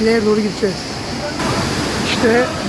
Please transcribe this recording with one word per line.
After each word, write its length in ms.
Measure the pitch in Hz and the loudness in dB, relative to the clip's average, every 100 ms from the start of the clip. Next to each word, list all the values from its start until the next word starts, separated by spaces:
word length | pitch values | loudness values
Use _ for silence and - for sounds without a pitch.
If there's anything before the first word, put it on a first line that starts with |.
İleri 240 | 220 226 208 | 2 4 4
doğru 140 | 214 | 2
gideceğiz. 360 | 208 175 202 170 - - - - - - - - - - - - - | 0 0 -2 -2 -6 -8 -6 -6 -6 -4 -2 0 -2 -2 -2 -2 0
İşte 400 | - 240 233 247 - | 2 4 4 2 -2